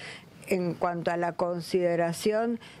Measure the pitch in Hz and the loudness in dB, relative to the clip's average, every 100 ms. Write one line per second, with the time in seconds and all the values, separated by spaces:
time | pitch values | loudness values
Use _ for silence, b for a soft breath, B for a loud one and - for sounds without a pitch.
0 | B B B - - 190 175 - 180 170 | B B B -20 -2 0 0 0 0 0
1 | 165 170 175 165 175 175 160 185 175 170 | 0 0 0 0 -2 -2 0 2 4 4
2 | 170 165 214 214 233 233 B B | 2 2 0 2 0 -2 B B